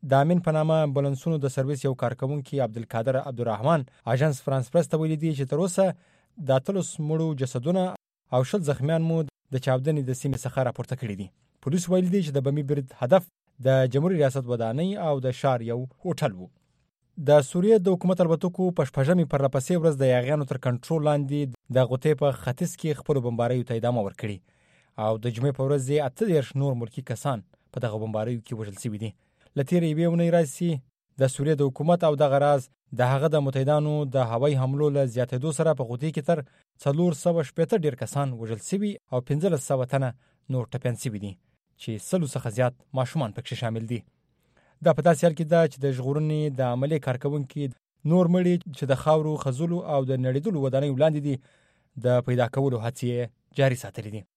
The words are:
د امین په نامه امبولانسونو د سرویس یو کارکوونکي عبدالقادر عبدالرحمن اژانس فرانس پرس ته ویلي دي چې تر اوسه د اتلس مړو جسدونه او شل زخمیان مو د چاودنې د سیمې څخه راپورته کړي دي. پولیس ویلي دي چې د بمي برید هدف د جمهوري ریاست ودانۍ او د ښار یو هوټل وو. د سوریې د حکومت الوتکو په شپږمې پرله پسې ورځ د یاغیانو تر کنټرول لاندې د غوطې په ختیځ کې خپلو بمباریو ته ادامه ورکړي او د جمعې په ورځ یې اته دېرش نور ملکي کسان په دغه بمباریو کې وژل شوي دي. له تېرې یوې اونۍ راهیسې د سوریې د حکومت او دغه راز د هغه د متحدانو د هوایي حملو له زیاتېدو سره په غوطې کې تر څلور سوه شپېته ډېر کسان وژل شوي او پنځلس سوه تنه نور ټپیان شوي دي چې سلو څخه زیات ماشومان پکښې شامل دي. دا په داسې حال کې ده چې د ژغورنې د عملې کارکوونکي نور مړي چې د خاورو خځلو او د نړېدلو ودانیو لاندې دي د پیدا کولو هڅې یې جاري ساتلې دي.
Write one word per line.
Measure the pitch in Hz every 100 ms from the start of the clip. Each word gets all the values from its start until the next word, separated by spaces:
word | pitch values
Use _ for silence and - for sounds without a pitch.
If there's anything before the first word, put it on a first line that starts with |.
| 139
د | 135 143
امین | 175 175
په | 156
نامه | 156 160 156
امبولانسونو | 139 139 139 - 160
د | 135 131
سرویس | 131 143
یو | 139 127
کارکوونکي | 123 113 131 147 131 139
عبدالقادر | 123 113 113 113 113 127
عبدالرحمن | 151 120 117 107 123 165 127 _ -
اژانس | 123 156 135 -
فرانس | 135 127
پرس | 175 156
ته | 165
ویلي | 160 156
دي | 160 147
چې | 135
تر | 147
اوسه | 185 175 190 - _ _ _ -
د | 139 131
اتلس | 131 196 165 - 151
مړو | 156 160 147
جسدونه | 131 123 123 180 185 - _ _ _
او | 127 131
شل | 208 151
زخمیان | 139 135 165 165
مو | 165
د | 151 _ _ 131
چاودنې | 127 131 135 156 131
د | 127
سیمې | 143 131
څخه | 127 - 127
راپورته | 113 123 123
کړي | 120 98
دي. | 98 _ _ _
پولیس | - 170 175
ویلي | 185 185
دي | 202 156
چې | 139
د | 135
بمي | 143 143
برید | 143 135 -
هدف | 123 185 180 _ _ _ 127
د | 135 131
جمهوري | 131 165 185
ریاست | 143 135 123
ودانۍ | 120 113 123 180 202
او | 175 143 131
د | 127
ښار | 139 127 113
یو | 117 127 _
هوټل | 180 165 147 92
وو. | 90 _ _ _ _ _ _ - 139
د | 147 135
سوریې | 180 190 220
د | 185
حکومت | 180 180 185
الوتکو | 175 160 180 175 185 175
په | 139
شپږمې | - 135 180 151
پرله | 143 135
پسې | 135 131 180
ورځ | 160 143
د | 135
یاغیانو | 123 123 151 139
تر | 127 131
کنټرول | 123 - 160 147
لاندې | 147 139 143 143 120 _ 127
د | 123
غوطې | 127 151 147
په | 147 131
ختیځ | - 127 175 -
کې | 165 143
خپلو | - 143 120
بمباریو | 117 117 127 120
ته | 117
ادامه | 117 123 98
ورکړي | 90 110 101 _ _ _ _ _ -
او | 107 110
د | 117
جمعې | 113 135 131
په | 135
ورځ | 143 131
یې | 147 139
اته | - 226
دېرش | 165 123 139
نور | 139 123
ملکي | 117 - 131
کسان | 117 147 123 92 _ _
په | - 113
دغه | 110
بمباریو | 110 107 110 123
کې | 107 113
وژل | 107 98
شوي | 120 104
دي. | 110 - _ _ _ -
له | 139
تېرې | 175 170
یوې | 151 170
اونۍ | 170 170 175
راهیسې | 156 - 175 151 - _ _ -
د | 131
سوریې | - 143 151
د | 143
حکومت | 135 151 175 170
او | 147
دغه | 147 139
راز | 143 143 131 _ _ 117
د | 123
هغه | 135 156
د | 151 139
متحدانو | 135 135 151 151 151 147
د | 131 120
هوایي | 117 143 139
حملو | 131 139 151 139
له | 135
زیاتېدو | 117 123 127 147 151
سره | 165 139
په | 120
غوطې | 120 151
کې | 160 143
تر | 170 135 _ _ _
څلور | - 143 175 151
سوه | - 170 143
شپېته | - 160 220
ډېر | 151 127
کسان | 117 139 139 120
وژل | 113 110 -
شوي | 196 208 202 _
او | 143 127
پنځلس | 143 185 165 -
سوه | 135 123
تنه | 139 135 - _ _ _
نور | 131 117
ټپیان | - 127 117
شوي | 135 104
دي | 101 92 _ _ _ _
چې | - 110 -
سلو | 185 151
څخه | 139 123 104
زیات | 123 123 _ 131
ماشومان | 127 165 123 104
پکښې | - 120
شامل | 120 113 113
دي. | 117 - _ _ _ _ _ _ _
دا | 165 151
په | 156
داسې | 160
حال | 170 147
کې | 156
ده | 170 165
چې | -
د | 139 131
ژغورنې | 127 147 156 156 151 127
د | 127
عملې | 123 139 156 135
کارکوونکي | 127 143 147 135 - 143 - _ _ 147
نور | 175 170
مړي | 180 180 175 175 139
چې | 135
د | 131
خاورو | - 156 156 151
خځلو | 139 127 165 175 -
او | 147 131
د | 131
نړېدلو | 127 131 165 175
ودانیو | 135 131 143 131
لاندې | 156 151 143
دي | 131 _ _ _ _ _ - 123
د | 123 123
پیدا | 123 117 -
کولو | 139 123 117
هڅې | 117 123
یې | 120 120 _ _ -
جاري | 135 123
ساتلې | 104 - 107
دي. | 107 101